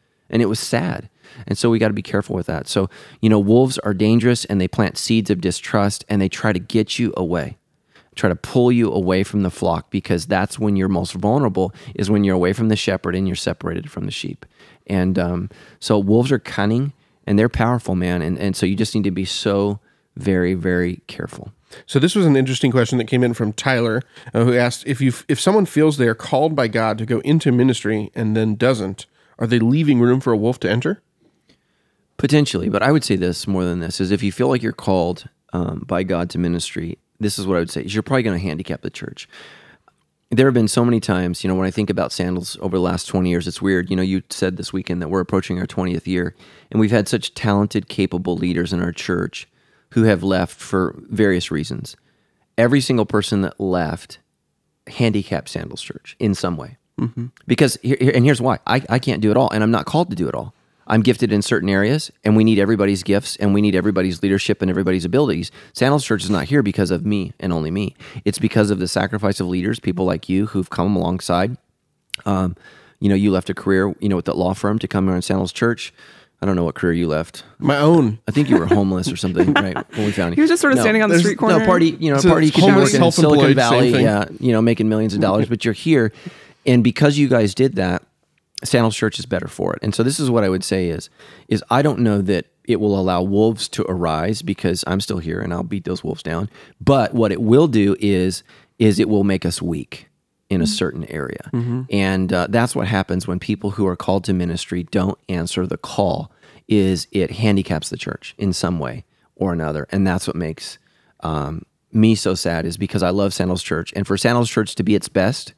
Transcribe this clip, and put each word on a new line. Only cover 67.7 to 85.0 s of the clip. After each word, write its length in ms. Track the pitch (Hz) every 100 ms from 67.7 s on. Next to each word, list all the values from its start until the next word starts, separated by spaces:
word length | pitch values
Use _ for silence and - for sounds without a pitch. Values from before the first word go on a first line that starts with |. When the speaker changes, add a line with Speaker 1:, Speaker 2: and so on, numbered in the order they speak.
Speaker 1:
me. 240 | 92 101 - - - 104
It's 120 | 101
because 300 | 113 113 104
of 80 | 98
the 80 | 90
sacrifice 520 | - 98 107 98 104
of 80 | 90
leaders, 320 | 92 95 117
people 260 | - 90 92
like 240 | 87 -
you 160 | 92 101
who've 220 | 98 90
come 260 | - 87 95
alongside. 640 | 85 90 - 87 101 127 _ _ _ _ _ - -
Um, 300 | 98 92 90 - - _ -
you 100 | 101
know, 60 | 98
you 160 | 101
left 180 | 95 -
a 40 |
career, 420 | 92 - 95 98 -
you 100 | 101
know, 60 | 92
with 100 | -
that 120 | -
law 160 | 90
firm 240 | 95 104 107
to 80 | 107
come 220 | 101 95
around 140 | 90
Sandals 280 | - 95 90
Church. 420 | - 117 117 - _ - - _ -
I 40 | 98
don't 100 | 92
know 100 | 85
what 100 | -
career 180 | 90
you 140 | 85 85
left. 360 | 76 82 - - -
Speaker 2:
My 200 | - 143
own. 420 | 147 170 123 110 -
Speaker 1:
I 40 |
think 180 | 139 143
you 80 | -
were 80 | 82
homeless 440 | 339 98 92 87
or 40 | 87
something, 380 | 92 85 92
Speaker 3:
<laughs> 0 |
Speaker 1:
right? 220 | 147 95 - - -
When 100 | 104
we 60 |
found 220 | 101 87
you. 20 | 90
Speaker 3:
He 60 |
was 80 | 311
just 120 | 339
sort 120 | 285
of 40 | 262
Speaker 1:
No. 60 |
Speaker 3:
standing 180 | 220 220
on 80 | 214
the 40 |
Speaker 2:
There's 100 | 170
Speaker 3:
street 180 | 180 -
Speaker 1:
No, 60 | 220
Speaker 3:
corner. 180 | 220 220
Speaker 1:
party, 320 | 180 165 -
you 100 | 160
know, 60 | 139
Speaker 2:
It's 80 | 180
a 40 |
Speaker 1:
party 160 | 160 156
you 40 |
could 60 | -
be 40 | 190
Speaker 2:
homeless, 240 | 196 139
Speaker 1:
working 120 | - 170
in 60 |
Silicon 280 | 160 156 151
Speaker 2:
self-employed, 80 | 139
same 80 | 139
Speaker 1:
Valley, 360 | 120 123 123
Speaker 2:
thing. 100 | 123
Speaker 1:
yeah, 220 | 113 104 101 -
you 120 | 127
know, 100 | 110
making 260 | 113 117 110
millions 280 | 107